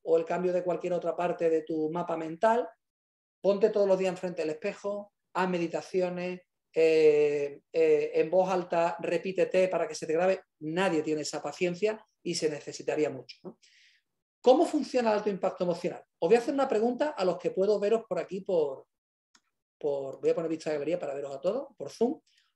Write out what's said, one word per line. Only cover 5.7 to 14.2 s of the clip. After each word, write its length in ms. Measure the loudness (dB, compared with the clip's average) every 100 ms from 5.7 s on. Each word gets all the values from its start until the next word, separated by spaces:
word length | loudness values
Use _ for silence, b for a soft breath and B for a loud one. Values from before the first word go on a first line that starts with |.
| -4 -4 -2 -2 -2 -6 -8 _ _ _
eh, 880 | 2 4 8 6 6 4 2 -4 -8 _
eh, 400 | 2 4 4 4 0
en 140 | 2
voz 200 | 2 2
alta, 480 | 0 0 0 0 0
repítete 680 | -2 -2 -2 -2 0 2 2
para 200 | 2 -4
que 80 | -6
se 100 | -2
te 80 |
grabe". 300 | 0 2 0 -4 _
Nadie 420 | -6 0 0 0
tiene 180 | -2 -4
esa 200 | -4 -8
paciencia 640 | -8 -4 -4 0 -2 -2 -12 _
y 140 | -8 -2
se 140 | -2
necesitaría 600 | -4 -12 -10 -6 -2 -2
mucho, 280 | -4 -14 -18
¿no? 140 | -18 -18 b b b b b _